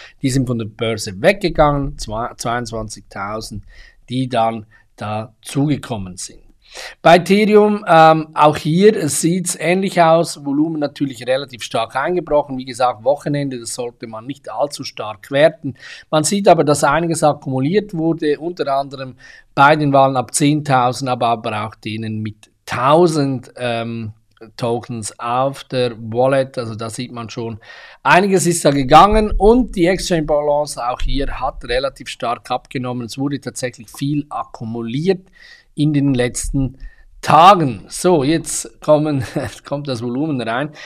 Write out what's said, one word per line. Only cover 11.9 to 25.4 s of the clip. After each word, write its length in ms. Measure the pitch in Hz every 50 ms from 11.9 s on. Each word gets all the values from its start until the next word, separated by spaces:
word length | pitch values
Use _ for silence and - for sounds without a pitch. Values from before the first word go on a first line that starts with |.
| -
eingebrochen. 640 | 131 139 165 180 180 160 - 147 147 143 - 131 127
Wie 60 | 131
gesagt, 360 | 135 120 120 127 123 117 107
Wochenende, 560 | 113 127 147 143 - - 147 143 143 139 127 120
das 160 | 117 113 -
sollte 320 | - 123 120 117 - 131
man 200 | 113 113 110 117
nicht 240 | 131 135 - - -
allzu 340 | 107 113 139 143 - - 131
stark 460 | - - - 113 107 107 - - -
werten. 440 | 139 139 151 160 160 - - 139 120 - - - - - - -
Man 120 | - 156
sieht 260 | 151 - 202 202 196 214
aber, 160 | 170 160 147
dass 200 | 147 147 - -
einiges 380 | 143 139 160 175 165 165 -
akkumuliert 720 | 165 147 143 147 - 143 131 131 131 147 185 208 202 202 -
wurde, 440 | 160 156 165 165 160 170 151 143 131
unter 340 | 151 175 180 170 147 139 139
anderem 380 | 135 139 139 139 135 131 131 123 - - - - - _ _ -
bei 200 | 143 139 143 160
den 180 | 151 151 139
Wahlen 240 | 139 135 135 139 135
ab 180 | 127 120 - -
zehntausend, 720 | - 151 143 151 151 147 143 135 127 123 123 123 - 139 127
aber, 200 | 123 120 120 117
aber 380 | 117 113 110 117 107 104 104
auch 100 | 107 -
denen 440 | - - 107 110 113 113 110 110 107
mit 300 | 110 110 104 _ _ _ _ _ -
tausend, 880 | - - 123 123 135 151 165 180 170 160 151 139 139 135 123 131 - -
ähm, 560 | - 123 120 117 113 117 117 117 117 113 110 110 _ _ _ _ - 113 110 _
Tokens 640 | - 127 117 120 117 110 - 123 113 107 - - -
auf 460 | 117 120 120 127